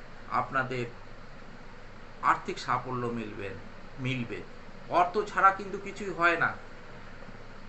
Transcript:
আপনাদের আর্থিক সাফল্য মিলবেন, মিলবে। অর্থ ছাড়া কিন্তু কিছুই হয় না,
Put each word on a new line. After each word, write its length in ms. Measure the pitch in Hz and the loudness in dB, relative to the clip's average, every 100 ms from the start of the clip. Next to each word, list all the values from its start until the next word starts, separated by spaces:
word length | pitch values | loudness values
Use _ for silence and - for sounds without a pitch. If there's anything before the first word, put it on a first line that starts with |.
| - - - | -10 -12 0
আপনাদের 540 | 117 127 135 127 127 120 - - - - - - - - - - - - - | 0 2 2 2 0 -2 -6 -12 -12 -12 -12 -12 -12 -12 -12 -12 -12 -12 2
আর্থিক 360 | 139 160 - 175 | 4 4 2 -4
সাফল্য 440 | - 127 131 123 120 | 0 0 0 0 0
মিলবেন, 500 | 117 104 101 98 98 - - - 139 | 0 -4 -4 -6 -6 -8 -10 -10 -4
মিলবে। 400 | 127 127 113 92 - - - - - | -2 0 -2 -4 -8 -10 -12 -10 2
অর্থ 240 | 160 175 214 202 | 4 6 4 2
ছাড়া 220 | 190 190 | 8 8
কিন্তু 260 | 190 196 196 | 8 0 -4
কিছুই 360 | 196 185 196 165 | -6 -4 -4 4
হয় 180 | 170 165 | 6 6
না, 120 | - - - - - - - - - - - - | 4 2 -8 -10 -10 -10 -10 -10 -10 -10 -10 -10